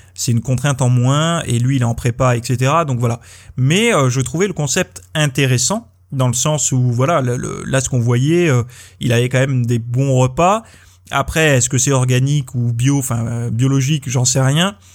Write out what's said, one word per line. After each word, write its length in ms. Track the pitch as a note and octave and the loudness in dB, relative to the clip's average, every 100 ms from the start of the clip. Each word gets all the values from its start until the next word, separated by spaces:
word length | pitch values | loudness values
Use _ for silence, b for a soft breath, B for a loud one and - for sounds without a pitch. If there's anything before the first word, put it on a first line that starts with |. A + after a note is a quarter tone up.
| B | B
c'est 180 | - - | -8 -2
une 100 | A#2 | -2
contrainte 420 | B2 B2+ C#3+ C3+ | 0 -2 0 0
en 60 | B2+ | 2
moins, 520 | B2 B2 C#3+ D#3+ E3+ | 2 2 2 0 -2
et 140 | - A#2+ | -2 -2
lui 200 | B2 C3+ | 0 0
il 40 | |
est 40 | A#2+ | 0
en 100 | A#2 | -2
prépa, 420 | B2+ A#2 B2+ A#2+ | -4 0 0 0
et 40 | |
cetera. 420 | A#2+ B2 C3 D#3+ D#3 | -2 -2 2 0 0
Donc 140 | A#2+ | -2
voilà. 200 | A#2+ A#2+ B B B - | -2 -4 B B B -2
Mais, 360 | B2+ F3+ A#3 | 2 2 2
euh, 160 | F3+ C3 | 2 2
je 120 | B2 | 0
trouvais 240 | B2+ D#3+ G3+ | -2 -2 -2
le 80 | |
concept 480 | D#3+ D3 - F3+ - - D#3 | -2 -2 -2 -4 -6 -10 -2
intéressant, 760 | D3+ C3 C3+ B2 - G#3 - _ _ | -2 0 0 2 0 -4 -8 _ _
dans 160 | C3+ B2+ | -2 0
le 80 | B2 | 0
sens 360 | D#3 D3+ - | -2 -2 0
où 200 | C3 B2 | 0 0
voilà, 300 | A#2 C3+ E3+ | 2 0 0
le, 160 | B2+ A#2+ | 0 -2
le, 260 | G#2+ F#2+ - | -6 -8 -4
là 160 | C3+ | -2
ce 80 | C3 | 0
qu'on 100 | B2+ | -2
voyait, 500 | A#2 A#2+ C#3 E3+ F3 | 0 2 2 2 2
euh, 120 | B2 A#2 B B B | 2 -2 B B B
il 120 | B2+ | -2
avait 160 | A#2+ B2 | 0 0
quand 100 | B2+ | 0
même 260 | C3+ B2+ A#2+ | 0 0 0
des 140 | A#2+ | -2
bons 360 | A#2 A#2+ C#3 B2+ | -2 -2 0 2
repas. 460 | B2+ B2+ F3 G#3+ A3+ B B B - | 2 2 2 2 -4 B B B -6
Après, 480 | C3+ C3+ D#3+ D#3+ C3 | -4 -2 0 2 4
est-ce 120 | A2 | 2
que 80 | C3 | 0
c'est 120 | C#3+ | 0
organique 640 | C3 B2+ B2+ C3+ D3 C3 | 0 2 2 2 0 -2
ou 180 | B2 A#2+ | -4 -2
bio, 280 | A#2 C3 C#3+ | 0 0 0
enfin, 260 | C3 A#2 A2+ | -2 -4 -4
euh, 240 | A#2 A#2+ | -6 -4
biologique, 580 | A#2 C3+ C3+ C3 D#3 B2+ | 0 2 2 0 -2 -2
j'en 180 | B2 B2+ | -2 0
sais 160 | C3+ | 2
rien. 360 | C3 D3 F#3 G3+ B | 2 2 0 -4 B